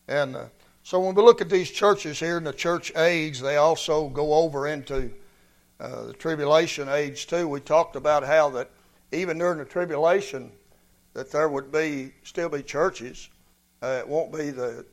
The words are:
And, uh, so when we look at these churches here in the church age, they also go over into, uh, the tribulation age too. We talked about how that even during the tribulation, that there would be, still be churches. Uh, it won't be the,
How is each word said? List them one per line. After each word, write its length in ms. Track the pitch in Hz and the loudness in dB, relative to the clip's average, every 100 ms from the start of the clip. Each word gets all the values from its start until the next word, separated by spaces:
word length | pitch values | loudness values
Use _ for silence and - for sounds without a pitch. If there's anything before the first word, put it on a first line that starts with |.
| - | -4
And, 280 | 139 135 127 | -2 -2 -6
uh, 100 | 120 _ _ _ | -14 _ _ _
so 180 | - 185 | -2 0
when 140 | 190 | 2
we 80 | 196 | 8
look 180 | 220 226 | 8 8
at 80 | 170 | 4
these 220 | 185 180 | 0 0
churches 500 | - 208 202 160 147 | 2 4 4 -2 -6
here 160 | 165 170 | -4 -4
in 80 | |
the 80 | 156 | -6
church 420 | 135 175 175 - - | -4 -2 -2 -4 0
age, 440 | 165 170 156 131 | 2 2 -2 -6
they 160 | 135 147 | -2 4
also 520 | 156 156 - 156 147 | 4 2 0 -2 -2
go 240 | 135 151 | -4 2
over 320 | 151 165 143 143 | 2 2 0 -4
into, 440 | 151 127 135 120 - - _ _ _ _ - | -6 -4 -4 -4 -8 -20 _ _ _ _ -16
uh, 240 | - 123 | -12 -12
the 80 | 113 | -12
tribulation 800 | - 165 156 143 160 165 - 139 | -6 -4 -2 4 6 4 -2 -2
age 360 | 143 147 123 - | -2 -2 -6 -4
too. 220 | 170 165 | -2 -2
We 120 | 139 | -4
talked 360 | - 156 165 135 | 2 2 2 -2
about 260 | 147 147 | 0 2
how 260 | 135 156 147 | 4 4 4
that 200 | 127 - _ _ _ - | 0 -8 _ _ _ -8
even 260 | 156 180 165 | -6 -4 -2
during 200 | 175 160 | -2 -2
the 60 | |
tribulation, 880 | 135 180 175 143 160 196 196 131 113 - _ _ _ _ _ | -6 -4 -4 0 2 2 0 -10 -14 -20 _ _ _ _ _
that 160 | - 131 | -14 -4
there 180 | 147 156 | 0 0
would 240 | 139 135 | -2 -4
be, 400 | 156 160 143 131 _ | -2 -2 -6 -10 _
still 280 | - - 170 | -12 -8 -6
be 120 | 143 | -6
churches. 680 | 135 139 180 - 120 120 - _ _ _ _ - | -6 0 0 0 -14 -16 -20 _ _ _ _ -10
Uh, 140 | 127 131 | -4 -4
it 80 | 113 | -2
won't 240 | 151 139 | -4 -4
be 180 | 156 147 | -6 -6
the, 340 | 127 123 117 - | -4 -6 -8 -16